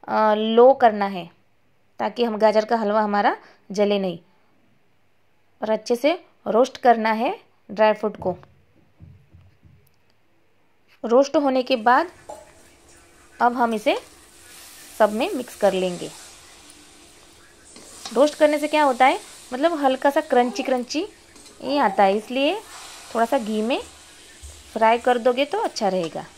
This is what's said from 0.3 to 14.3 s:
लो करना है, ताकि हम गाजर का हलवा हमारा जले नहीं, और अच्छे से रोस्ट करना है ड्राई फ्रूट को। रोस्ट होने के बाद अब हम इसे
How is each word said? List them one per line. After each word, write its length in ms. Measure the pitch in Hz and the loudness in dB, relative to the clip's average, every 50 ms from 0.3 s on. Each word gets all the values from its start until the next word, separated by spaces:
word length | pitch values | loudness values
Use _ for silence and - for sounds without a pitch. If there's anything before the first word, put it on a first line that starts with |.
| 214 | 2
लो 400 | 214 220 220 226 233 240 262 269 | 0 -2 0 4 6 8 8 8
करना 320 | 269 262 226 208 208 202 | 6 4 4 4 2 -4
है, 260 | 196 196 180 170 170 _ _ _ _ _ _ _ _ _ _ _ _ _ - | -4 -6 -10 -12 -14 _ _ _ _ _ _ _ _ _ _ _ _ _ -8
ताकि 240 | - 214 202 - 240 | -8 -8 -4 -4 -4
हम 140 | 233 214 | -4 0
गाजर 280 | 202 220 214 208 220 214 | 2 2 4 4 2 0
का 100 | 214 240 | 0 -2
हलवा 260 | 226 220 202 208 220 | -2 0 0 0 0
हमारा 360 | 214 208 202 202 202 277 403 - - - _ _ _ _ | 0 0 0 0 0 0 -2 -2 -12 -20 _ _ _ _
जले 280 | 196 208 208 202 208 196 | -2 0 0 2 2 -2
नहीं, 200 | 190 185 170 165 _ _ _ _ _ _ _ _ _ _ _ _ _ _ _ _ _ _ _ _ _ _ _ _ _ _ _ _ | -2 -4 -6 -8 _ _ _ _ _ _ _ _ _ _ _ _ _ _ _ _ _ _ _ _ _ _ _ _ _ _ _ _
और 80 | 240 214 | -4 -4
अच्छे 260 | 220 214 214 - 240 | -4 -4 -2 -4 -4
से 300 | 233 - 294 339 359 - _ _ _ _ | 0 0 -2 -2 -2 -8 _ _ _ _
रोस्ट 300 | 208 202 220 262 254 - | -2 2 2 0 0 -2
करना 340 | - - 247 226 220 214 220 | 0 2 2 2 4 0 -2
है 280 | 220 220 233 302 415 - _ _ _ _ _ - | -2 -2 -4 -4 -6 -8 _ _ _ _ _ -14
ड्राई 220 | 208 190 214 214 208 | 0 2 2 2 2
फ्रूट 240 | 208 - 214 208 | 0 -4 -8 -8
को। 180 | - - 185 175 180 - _ _ _ _ _ _ _ _ _ _ _ - - - - _ _ _ - _ - _ _ _ - _ _ _ _ _ _ _ _ _ _ _ _ _ _ _ _ _ _ _ _ _ _ _ _ _ _ - | -6 -6 -8 -8 -8 -14 _ _ _ _ _ _ _ _ _ _ _ -20 -20 -20 -20 _ _ _ -20 _ -20 _ _ _ -20 _ _ _ _ _ _ _ _ _ _ _ _ _ _ _ _ _ _ _ _ _ _ _ _ _ _ -2
रोस्ट 300 | 220 233 262 277 277 - | 2 4 4 4 4 0
होने 280 | 311 285 277 262 262 247 | 0 0 2 0 -2 0
के 120 | - 262 | -2 -2
बाद 360 | 233 214 240 247 277 339 349 - - - - - - - - - - - _ _ _ _ - - - _ _ _ _ - _ _ - | 0 2 2 2 2 0 -2 -10 -20 -20 -20 -20 -20 -20 -20 -20 -20 -20 _ _ _ _ -20 -20 -20 _ _ _ _ -20 _ _ -2
अब 120 | 233 240 240 | -2 0 0
हम 200 | 262 277 226 226 | 0 -2 -2 -2
इसे 260 | 214 - 277 370 494 - - - - - - | -2 -2 -2 -2 -2 -6 -16 -20 -20 -20 -20